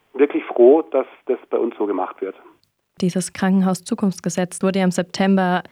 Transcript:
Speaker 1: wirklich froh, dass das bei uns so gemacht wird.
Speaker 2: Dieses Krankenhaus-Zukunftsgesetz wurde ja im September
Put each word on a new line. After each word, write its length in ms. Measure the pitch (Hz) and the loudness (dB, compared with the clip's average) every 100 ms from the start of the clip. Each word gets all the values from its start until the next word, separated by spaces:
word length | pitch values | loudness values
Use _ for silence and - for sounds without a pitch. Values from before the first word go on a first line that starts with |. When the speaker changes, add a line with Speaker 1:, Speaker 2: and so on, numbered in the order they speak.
| _ | _
Speaker 1:
wirklich 300 | 131 143 - - | 0 0 0 -4
froh, 360 | - 120 156 | 4 6 6
dass 240 | 160 139 127 - - | 4 -4 -4 -8 -6
das 120 | 123 - | -6 -4
bei 80 | 135 | -4
uns 180 | 117 - | -4 -4
so 80 | 104 | -4
gemacht 360 | 95 90 - | -4 -6 -8
wird. 140 | 95 - - _ _ _ _ - | -12 -12 -20 _ _ _ _ -6
Speaker 2:
Dieses 320 | 185 185 180 | -4 -4 -6
Krankenhaus-Zukunftsgesetz 1300 | - 190 190 185 185 - 233 202 175 - 180 180 - | -4 0 2 2 -2 -6 -4 -4 -4 -6 -4 -6 -4
wurde 160 | 190 190 | -2 0
ja 60 | 185 | 0
im 60 | |
September 720 | 175 175 - 196 196 180 180 - | 0 -4 -2 2 2 2 -2 -4